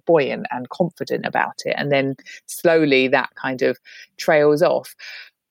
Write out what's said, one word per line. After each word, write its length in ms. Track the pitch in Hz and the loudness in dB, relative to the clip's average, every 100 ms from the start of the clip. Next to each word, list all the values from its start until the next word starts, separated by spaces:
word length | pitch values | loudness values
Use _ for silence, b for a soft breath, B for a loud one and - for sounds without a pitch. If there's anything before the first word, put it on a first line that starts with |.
| - | 2
buoyant 400 | 165 123 120 - | 2 2 -4 -8
and 180 | 127 123 | -8 -6
confident 560 | - 170 - - 120 - | -4 -4 -4 -6 -4 -2
about 360 | - - - - | -2 -2 -4 -6
it. 80 | - | -4
And 160 | 147 | -2
then 240 | 139 135 139 B B - | 0 0 -4 B B -16
slowly 640 | - 170 165 151 131 127 | -2 2 4 4 4 4
that 220 | 131 123 | 0 -2
kind 300 | - 135 131 | -6 -8 -2
of 160 | 131 127 B B B - | -2 -2 B B B -6
trails 440 | - 156 147 151 | 2 4 4 4
off. 320 | 170 - - - B B B _ _ | 2 0 -4 -14 B B B _ _